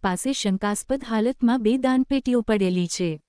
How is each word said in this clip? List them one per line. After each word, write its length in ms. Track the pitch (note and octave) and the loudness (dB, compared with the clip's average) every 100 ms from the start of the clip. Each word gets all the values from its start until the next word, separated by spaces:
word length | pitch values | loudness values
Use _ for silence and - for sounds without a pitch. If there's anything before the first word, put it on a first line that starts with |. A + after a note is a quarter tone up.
પાસે 300 | G3 F3+ C4 | -4 -2 -2
શંકાસ્પદ 680 | C4+ G#3 F#3+ G#3 G#3 - C4+ B3 | -2 -2 0 -2 -4 -4 -6 -2
હાલતમાં 540 | A3 A#3 C4+ A#3 B3 | 0 0 2 0 2
બે 140 | G#3+ C4 | 2 2
દાનપેટીઓ 640 | B3+ C4 C4 C#4 B3+ B3 | 2 2 0 -2 0 0
પડેલી 460 | A3+ G#3+ F#3 F3+ F3 | 2 2 2 0 -2
છે. 340 | - F3 D3+ | -2 -4 -6